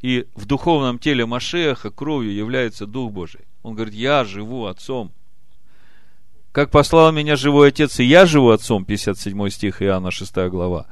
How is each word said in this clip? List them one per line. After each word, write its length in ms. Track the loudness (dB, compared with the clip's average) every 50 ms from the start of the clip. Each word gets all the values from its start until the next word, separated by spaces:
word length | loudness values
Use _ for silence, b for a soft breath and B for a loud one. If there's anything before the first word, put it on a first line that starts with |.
И 260 | -4 -2 -2 -2 -4 -6 -12
в 120 | -10 -4
духовном 520 | -4 -2 -2 0 2 2 2 2 0 -2
теле 280 | -2 -2 0 0 0 0
Машеха 640 | -2 -4 -6 -6 -4 -4 -2 0 0 -2 -2 -6 -10
кровью 420 | -10 -8 -6 -4 -4 -4 -4 -4 -4
является 540 | -4 -4 -4 -2 -2 -2 -4 -6 -8 -12
Дух 240 | -10 -8 -6 -6 -6
Божий. 300 | -6 -8 -10 -10 -12 -14 -16 -16 -16 -14
Он 140 | -12 -10 -8
говорит, 180 | -8 -8 -8 -6
"Я 300 | -4 -2 0 2 2 0
живу 420 | -2 -6 -10 -8 -8 -8 -8 -8
Отцом". 460 | -8 -8 -10 -10 -8 -8 -8 -8 -10 -12 -14 -14 -16 -16 -16 -16 -16 -16 -16 -16 -14 -16 -16 -16 -16 -16 -16 -16 -16 -16 -16 -16 -16 -16 -16 -12 -6
"Как 200 | -2 -2 0 4
послал 400 | 4 4 4 6 6 6 6 6
меня 240 | 6 2 0 0 0
живой 320 | 2 2 4 6 8 8
Отец, 320 | 6 6 4 0 0 2 2
и 60 | 4
я 200 | 8 10 8 8
живу 240 | 8 8 6 8 8
Отцом", 340 | 6 6 4 0 -2 -2 0
пятьдесят 360 | -2 -4 -2 -2 -4 -4 -4
седьмой 320 | -6 -8 -6 -4 -4 -4
стих 320 | -4 -4 -6 -4 -4 -2 0
Иоанна, 260 | 0 0 0 -2 -4
шестая 400 | -6 -8 -10 -6 -4 -2 -2 -2
глава, 380 | -2 -2 -2 -2 -4 -6 -6 b